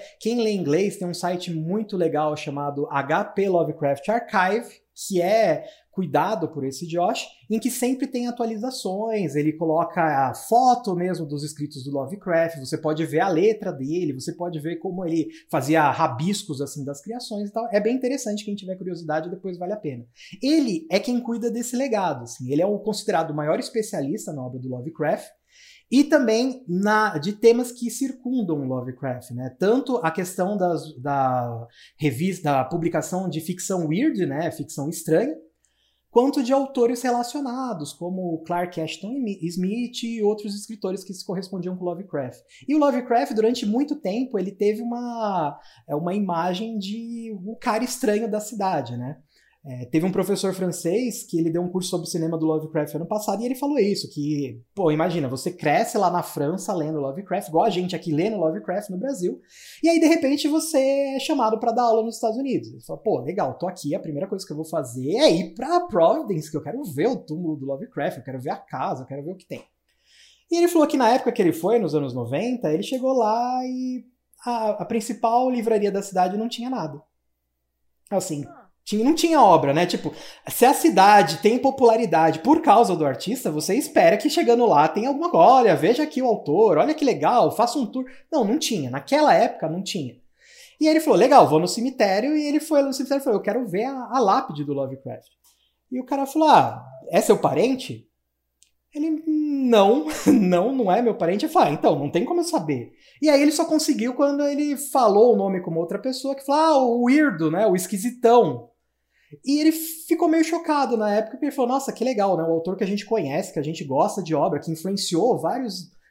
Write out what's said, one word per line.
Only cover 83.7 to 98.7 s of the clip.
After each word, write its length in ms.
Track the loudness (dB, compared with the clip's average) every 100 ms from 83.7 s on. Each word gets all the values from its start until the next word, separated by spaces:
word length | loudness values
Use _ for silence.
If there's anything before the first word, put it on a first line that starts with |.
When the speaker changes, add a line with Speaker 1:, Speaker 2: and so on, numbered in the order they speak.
| -2
Speaker 1:
espera 420 | 2 6 6 6
que 140 | 2
chegando 340 | 2 4 4 6
lá 220 | 6 4
tenha 220 | 2 -2
alguma 200 | -2 2
coisa. 160 | 8 8
"Olha, 300 | 10 6 4
veja 260 | 4 2
aqui 220 | 0 0
o 20 | 0
autor, 540 | 0 0 4 6 6
olha 160 | 2 2
que 100 | 0
legal, 500 | 2 2 4 2 2
faça 220 | 0 0
um 80 | -4
tour." 200 | -6 -8 -14 _
Não, 120 | -2
não 140 | 0 0
tinha. 320 | -2 -2 -4
Naquela 420 | -6 0 2 6 4
época, 340 | 4 0 -6
não 140 | -4
tinha. 320 | -6 -8 -8 -12 _ _ _ -20 -20 _
E 60 | 4
ele 120 | 4
falou, 200 | 4 6
"Legal, 280 | 8 10 8
vou 120 | 6
no 80 | 2
cemitério." 680 | -2 -4 0 2 2 0 0
E 120 | 0
ele 120 | -2
foi 220 | 2 2
no 100 | 2
cemitério 300 | -2 -4 -2
e 20 |
falou, 140 | 0 0
"Eu 60 |
quero 240 | 0 -4 -2
ver 160 | -4
a, 260 | -4 -6 -4
a 80 | 0
lápide 440 | 2 2 0 -8
do 100 | -4
Lovecraft." 560 | -4 -4 -8 -12 -14 -16 _ _ _ _ _ _
E 80 | -8
o 60 | -4
cara 200 | -4 -2
falou, 220 | 2 6
"Ah, 360 | 8 6 -2 -14 -20 0
é 100 | 2
seu 160 | 4 4
parente?" 720 | 4 2 2 0 -4 -12 -16 _ _ _ _ _ _